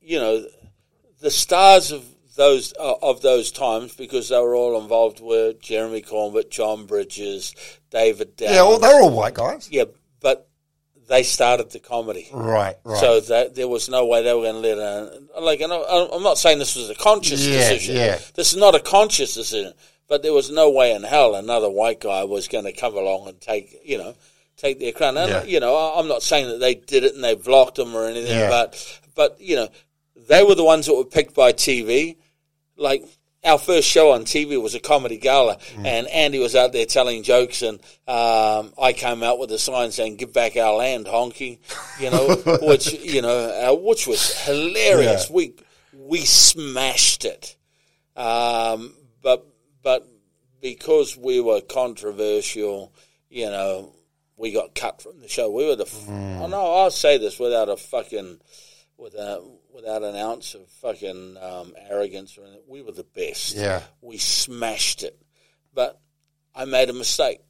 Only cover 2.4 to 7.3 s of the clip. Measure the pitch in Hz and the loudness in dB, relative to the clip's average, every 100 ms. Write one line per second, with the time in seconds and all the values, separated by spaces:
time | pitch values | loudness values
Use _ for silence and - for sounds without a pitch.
2.4 | 139 135 117 - 156 127 156 127 139 127 | 4 4 0 -8 -4 -2 -2 0 2 2
3.4 | 110 - 135 113 120 - 123 131 107 127 | 0 -4 -4 -4 -6 -16 -8 -8 -2 0
4.4 | 123 123 120 117 107 113 113 107 113 113 | 2 0 0 -2 -2 2 2 0 -2 0
5.4 | 113 113 - 110 113 113 101 107 104 104 | 0 -4 -6 -6 -4 -8 -8 -6 -2 -4
6.4 | 110 - 107 107 101 104 98 101 101 | -4 -6 -4 -6 -6 -6 -6 -10 -10